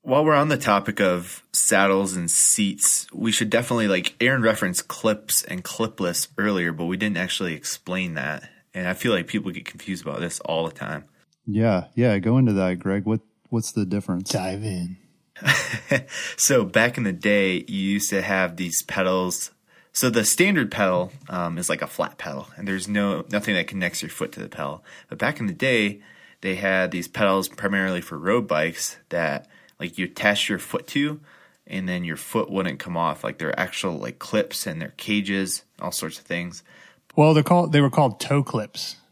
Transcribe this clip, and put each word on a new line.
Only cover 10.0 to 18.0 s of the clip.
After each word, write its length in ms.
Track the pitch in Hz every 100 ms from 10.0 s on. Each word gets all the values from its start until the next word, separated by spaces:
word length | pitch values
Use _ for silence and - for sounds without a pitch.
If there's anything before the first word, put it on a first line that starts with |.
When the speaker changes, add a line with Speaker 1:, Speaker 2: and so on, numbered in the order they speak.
| 76
Speaker 1:
about 140 | 69
this 180 | 82 -
all 240 | - 82
the 80 | 80
time. 320 | - - 76 - _ _ _
Speaker 2:
Yeah, 420 | - 104 113 92 - -
yeah. 220 | 123 101
Go 180 | 107 127
into 140 | 127
that, 260 | 98 92 90
Greg. 260 | 95 101
What, 160 | 98 110 _ _ _
what's 220 | 113 -
the 120 | -
difference? 460 | 95 101 - 90 98
Speaker 3:
Dive 320 | - 92 98
in. 340 | 107 90 87 92 _ _ _ -
Speaker 1:
<laughs> 60 | 196 139 - 113 - 135 - - - -
So 280 | - 131
back 320 | 95 110 120 123
in 80 |
the 80 | 107
day, 520 | 87 104 104 95 90 -
you 120 | 98 98
used 180 | 101